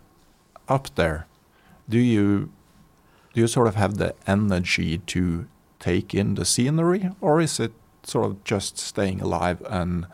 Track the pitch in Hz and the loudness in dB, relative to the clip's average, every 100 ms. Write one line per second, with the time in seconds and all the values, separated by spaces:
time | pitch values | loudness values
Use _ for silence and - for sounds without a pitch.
0 | _ _ _ _ _ - - 135 - - | _ _ _ _ _ -12 -2 -2 -2 0
1 | 85 80 - _ _ _ _ - - 113 | 0 0 -8 _ _ _ _ -20 -2 2
2 | 123 107 101 101 101 - _ _ _ _ | 4 4 4 2 -2 -12 _ _ _ _
3 | _ _ _ 117 113 135 113 101 98 104 | _ _ _ 0 2 4 2 2 0 0
4 | 87 - - 101 104 90 90 - 85 82 | -4 -4 0 0 2 0 0 -2 -2 -4
5 | - 90 90 85 - _ _ _ - 90 | -4 -2 0 -2 -6 _ _ _ -2 0
6 | - 98 104 98 87 - 127 160 170 190 | 0 -2 0 -2 -2 0 2 2 2 0
7 | 185 - 185 156 160 - 117 - _ _ | -2 -2 2 2 2 0 -4 -6 _ _
8 | - 127 107 98 - 104 - - - - | -6 -2 -2 -4 -4 -4 -4 -8 -8 -2
9 | 98 92 95 85 87 90 - 92 87 87 | -2 -2 -2 0 0 -2 -4 -4 -2 -4
10 | 85 | -6